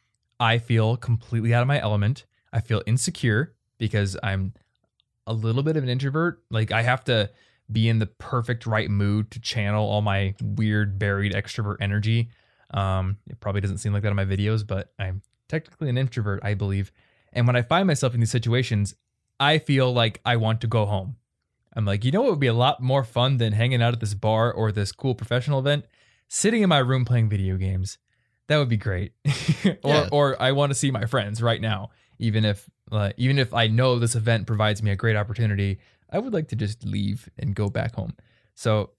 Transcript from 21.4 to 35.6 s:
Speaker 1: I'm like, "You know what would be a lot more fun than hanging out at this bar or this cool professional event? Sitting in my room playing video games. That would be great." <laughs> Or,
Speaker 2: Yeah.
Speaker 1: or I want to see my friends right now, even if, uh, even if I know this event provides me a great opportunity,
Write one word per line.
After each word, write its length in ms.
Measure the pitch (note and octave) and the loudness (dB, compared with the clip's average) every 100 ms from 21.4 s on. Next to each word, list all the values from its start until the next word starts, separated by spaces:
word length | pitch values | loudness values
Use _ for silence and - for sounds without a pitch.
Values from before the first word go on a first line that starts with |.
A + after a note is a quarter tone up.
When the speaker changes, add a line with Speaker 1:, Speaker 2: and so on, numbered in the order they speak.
| _ _ _ A#2 | _ _ _ -4
Speaker 1:
I'm 100 | G2+ | -2
like, 180 | G2 B2+ | 0 0
"You 60 | |
know 100 | F#3 | 2
what 100 | C4+ | 2
would 80 | D#3 | 2
be 80 | C3 | 2
a 60 | |
lot 280 | A#2 C3 C#3 | 4 2 2
more 200 | B2+ C#3 | 0 0
fun 340 | A#2 A#2+ B2+ C3 | 0 0 2 2
than 160 | A2 | 2
hanging 280 | G#2 A#2+ B2 | 2 2 2
out 120 | A#2 | 2
at 60 | A#2 | 0
this 140 | G#2+ | -4
bar 380 | G2+ G#2+ A2 A#2 | -2 0 2 0
or 200 | G2 G#2+ | 0 -2
this 200 | G#2 G2 | -2 -4
cool 240 | - C3 A#2+ | -4 -4 -4
professional 440 | A2+ B2 C#3+ C#3 | -2 -2 0 0
event? 260 | C#3 D3 - _ _ _ - | 0 -2 -4 _ _ _ -10
Sitting 340 | - G3+ A3+ | -2 2 4
in 80 | F#3+ | 4
my 80 | D3 | 4
room 260 | B2+ C3 A#2+ | 4 2 2
playing 240 | A#2+ A2 | 2 2
video 280 | G2+ F#2+ F#2+ | 2 0 0
games. 400 | F#2+ F#2 F#2+ - _ _ _ _ - | 0 -2 -4 -8 _ _ _ _ -2
That 100 | D3+ | 0
would 120 | C3 | 2
be 80 | A2 | 0
great." 360 | G#2 F2+ G2+ _ | -2 -4 -6 _
<laughs> 60 | D3 - - - G3 | -4 -2 0 0 0
Or, 280 | - C#3 | 0 2
Speaker 2:
Yeah. 160 | D3+ - | 2 2
Speaker 1:
or 300 | D3 C#3 C3 | 2 2 2
I 100 | C3 | 0
want 200 | C#3 C#3+ | 2 0
to 40 | C3 | 0
see 160 | C#3 | -2
my 140 | A#2+ A2+ | 0 -2
friends 360 | C3 G#2 G#2+ | -2 -2 -2
right 200 | A#2 A2+ | 0 0
now, 300 | A2 G2+ G#2 _ _ - | -2 -4 -8 _ _ -6
even 240 | A2+ G#2+ G#2+ | -2 2 2
if, 240 | G2 - _ - | 0 -6 _ -6
uh, 200 | G#2+ G2+ - | -2 -2 0
even 220 | B2+ C#3 | 0 2
if 140 | A#2+ | 0
I 140 | A#2+ A2+ | 0 2
know 300 | A2+ C3 A#2+ | 2 2 2
this 160 | A#2 A#2 | 0 0
event 300 | A2 A2+ A2 | 0 0 0
provides 380 | G#2+ G#2+ G#2 | 0 0 0
me 80 | G#2+ | -2
a 40 | G2 | 0
great 200 | A2+ G#2 | 0 0
opportunity, 640 | G#2 G#2 A2 G2+ | -2 -2 0 0